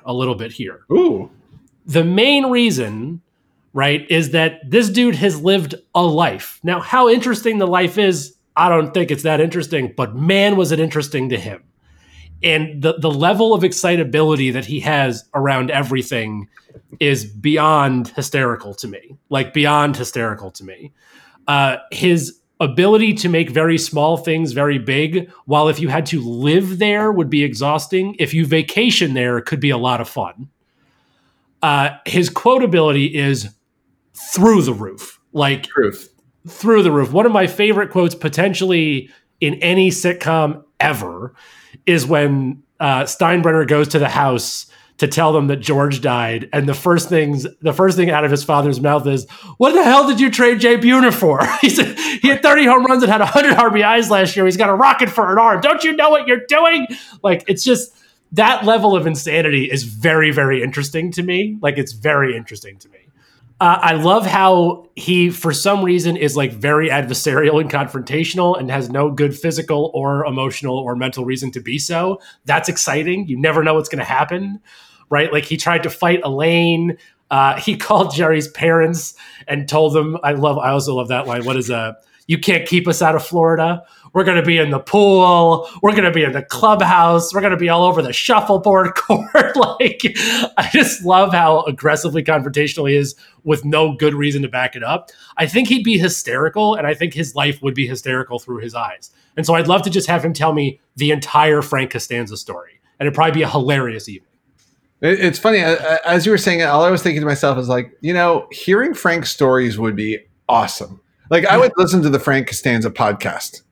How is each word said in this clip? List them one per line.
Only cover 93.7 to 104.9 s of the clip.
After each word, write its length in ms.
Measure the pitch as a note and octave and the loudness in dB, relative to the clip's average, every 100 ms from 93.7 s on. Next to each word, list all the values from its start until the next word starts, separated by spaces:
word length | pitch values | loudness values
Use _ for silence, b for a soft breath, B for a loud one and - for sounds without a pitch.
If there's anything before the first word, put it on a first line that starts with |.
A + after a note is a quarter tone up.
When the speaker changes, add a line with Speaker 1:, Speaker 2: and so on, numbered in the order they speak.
| D3+ D#3 | 2 2
Speaker 1:
good 200 | C#3 D3+ | 2 0
reason 280 | C#3+ C#3+ C#3+ | 0 -2 -2
to 40 | C#3 | -4
back 280 | B2+ B2+ B2+ | -4 -6 -6
it 80 | |
up. 260 | A#2 F3 - B B - | -6 -6 -8 B B -4
I 120 | D#3+ | -2
think 200 | G#3 A#3 | 0 0
he'd 160 | B3+ | 0
be 140 | A3 G#3 | 2 2
hysterical, 800 | F3 - - B2+ D#3 G#3 G#3+ G#3+ | 0 -2 -6 -2 -2 0 0 0
and 120 | D3 | -2
I 60 | |
think 200 | D3+ E3+ | -4 -4
his 220 | C#3+ D#3 C3 | -6 -8 -4
life 260 | C#3+ C#3+ | -4 -2
would 120 | C#3 | -6
be 120 | B2+ B2 | -4 -6
hysterical 520 | B2+ C3+ B2+ B2 B2 | -6 -6 -4 -4 -10
through 200 | - A#2+ | -10 -10
his 140 | A#2 | -10
eyes. 380 | A#2 A2 - - _ _ - | -10 -10 -12 -20 _ _ -6
And 100 | D#3 | 0
so 100 | E3 | 2
I'd 120 | E3 | 4
love 140 | F#3+ | 2
to 80 | G3+ | 2
just 180 | F3+ F3+ | -2 -2
have 160 | E3+ | -2
him 80 | D#3+ | -2
tell 220 | D#3 D#3 | -2 0
me 260 | D3 C#3 - _ - | 0 -2 -6 _ -4
the 160 | D3 | -2
entire 500 | D3+ - D3+ D#3 D3 | -2 0 2 4 2
Frank 300 | C#3 C#3 C3 | 0 -4 -4
Costanza 460 | A#2 - A#2+ A2 G#2+ | -6 -8 -8 -8 -12
story, 420 | - F2+ F2 _ _ _ | -14 -16 -18 _ _ _
and 80 | C#3+ | -4
it'd 80 | C#3+ | 0
probably 180 | E3 | 0
be 80 | D#3 | 2
a 80 | D3+ | -2
hilarious 580 | D3+ B2+ C#3 B2 A2 G#2 | -2 0 -2 -2 -8 -12
evening. 220 | F#2+ - _ _ _ _ _ _ | -16 -20 _ _ _ _ _ _